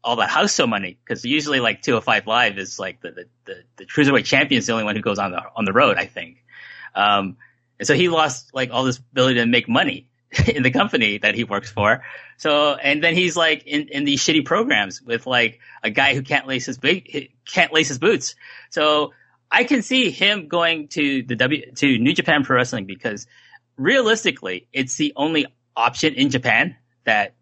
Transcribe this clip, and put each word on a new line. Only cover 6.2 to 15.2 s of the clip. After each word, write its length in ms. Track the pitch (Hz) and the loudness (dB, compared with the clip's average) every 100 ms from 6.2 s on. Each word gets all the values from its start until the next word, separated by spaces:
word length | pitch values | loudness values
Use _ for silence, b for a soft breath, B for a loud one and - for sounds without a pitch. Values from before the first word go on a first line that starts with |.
| 82 - _ B B B B | -14 -18 _ B B B B
Um, 440 | 98 104 101 95 - b b b - | 0 2 2 -2 -8 b b b -6
and 80 | 104 | 0
so 60 | |
he 140 | 151 180 | 2 2
lost, 460 | 160 151 - - | 2 0 -2 -10
like, 160 | 131 127 | -6 -4
all 140 | 123 | 0
this 140 | 131 120 | -2 -2
ability 420 | - 135 131 120 | -6 0 2 2
to 60 | 117 | 2
make 220 | 120 - | 2 2
money 380 | 127 214 135 - _ _ | 0 0 -4 -12 _ _
<laughs> 180 | - - | 0 0
in 80 | 147 | 2
the 80 | 127 | 2
company 480 | - - 139 107 104 | 2 0 2 0 0
that 160 | 107 | 0
he 80 | 107 | 0
works 300 | 110 101 - | -2 -4 -4
for. 320 | - 104 127 B B B B | 0 2 2 B B B B
So, 380 | 156 147 147 | 0 2 2
and 280 | 135 143 151 | 0 0 2
then 120 | 165 | 2
he's, 220 | 170 180 165 | 2 0 2
like, 300 | 160 156 - | 0 0 -2
in, 220 | 147 147 | -6 -4
in 160 | 139 | -4
these 160 | 143 139 | -2 0
shitty 240 | - 156 | 2 0
programs 560 | 131 190 240 110 98 - | 2 0 2 0 -2 -6
with, 260 | 120 117 | -6 -6